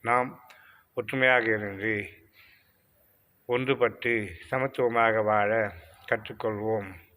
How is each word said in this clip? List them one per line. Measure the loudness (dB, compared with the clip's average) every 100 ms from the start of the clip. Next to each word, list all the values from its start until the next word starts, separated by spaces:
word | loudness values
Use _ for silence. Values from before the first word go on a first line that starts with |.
நாம் | 2 0 0 -6 -20 -20 -20 -20 _
ஒற்றுமையாக | -10 -6 2 4 4
இருந்து | 4 0 -2 -4 -2 -2 -6 -14 _ _ -20 _ _ _ _ _ _ _ _ _ -4
ஒன்றுபட்டு | -2 0 2 2 0 -2 -2 -2 -12 -6
சமத்துவமாக | -4 -4 -2 0 4 4 4
வாழ | 2 2 2 0 -2 -6 -20 -20 -4
கற்றுக்கொள்வோம். | -4 -4 -6 -6 -4 -2 -4 -4 -14 -20